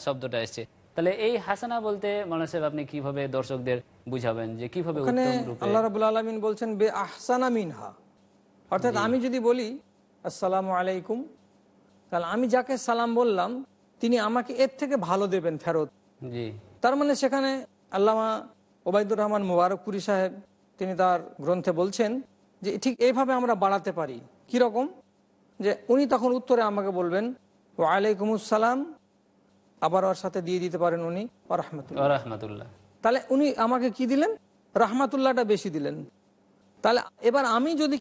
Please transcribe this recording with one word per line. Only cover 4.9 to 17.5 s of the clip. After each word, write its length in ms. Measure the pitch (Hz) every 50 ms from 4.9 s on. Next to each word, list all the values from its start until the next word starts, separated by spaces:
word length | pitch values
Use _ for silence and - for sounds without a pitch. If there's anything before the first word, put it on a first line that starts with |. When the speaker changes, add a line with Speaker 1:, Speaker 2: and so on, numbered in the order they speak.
| 156 151
Speaker 2:
ওখানে 220 | 135 127 - 254 254 254
Speaker 1:
উত্তম 200 | 254 254 131 123
রূপে? 140 | 120 - -
Speaker 2:
আল্লাহ 160 | 202 208 220
রাব্বুল 240 | 220 220 202 214 220 220
আলামিন 260 | 220 226 220 226 226 220 208 220
বলছেন, 220 | 208 208 233 220 214 190
"বে 80 | 214 214 - 196 196
আহসানা 420 | - - - - - 247 254 254 254 240 226
মিনহা।" 320 | 196 165 131 107 104 101 - - _ _ _ _ _ _ _ _ _ _ _ _ _ -
অর্থাৎ 220 | 185 196 - 240 214
Speaker 1:
জি। 60 | 208 208
Speaker 2:
আমি 120 | 226 247 262 233
যদি 140 | 262 240 254 220 240
বলি, 180 | 240 254 233 214 254 302 - _ _ _ _ _ _ _ -
"আসসালামু 480 | 180 - - 202 185 185 190 190 190 185 180
আলাইকুম," 400 | 180 185 190 185 165 - 214 240 294 320 - _ _ _ _ _ _ _ _ _ _ _ _ _ _ -
তাহলে 180 | 185 170 170 165 190
আমি 120 | 226 254 233 233
যাকে 180 | 254 247 254 269 240 - -
সালাম 220 | 233 233 233 233 226 233
বললাম 280 | 247 240 202 180 175 202 247 254 269 - _ _ _ _ _ -
তিনি 140 | - 233 247 233 208 214
আমাকে 220 | 233 247 240 - 262 240 262
এর 80 | 262 262 -
থেকে 160 | 294 262 277 247 170 165
ভালো 160 | 180 190 202 190 185
দেবেন 220 | 190 156 170 160 143 -
ফেরত। 260 | 170 160 160 151 147 - _ _ _ _ - 131 127 120
Speaker 1:
জি। 120 | 120 117 110 104 104 - - - -
Speaker 2:
তার 120 | - 240 269 285
মানে 140 | 294 294 277 -
সেখানে 300 | 277 254 269 269 269 269